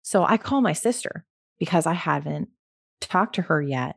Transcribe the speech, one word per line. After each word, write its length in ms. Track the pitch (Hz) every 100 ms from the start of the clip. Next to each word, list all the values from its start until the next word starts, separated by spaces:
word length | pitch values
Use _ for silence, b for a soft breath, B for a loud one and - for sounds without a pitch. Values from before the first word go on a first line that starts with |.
So 240 | - 202
I 140 | 170 220
call 240 | - 277
my 100 | 247
sister 540 | 165 226 240 - - - _ _ _
because 260 | 165 175
I 80 | 160
haven't 560 | 170 165 147 147 147 - _ _ _ _ _
talked 320 | - 180 208
to 80 | -
her 180 | 175 156
yet. 360 | 143 131 127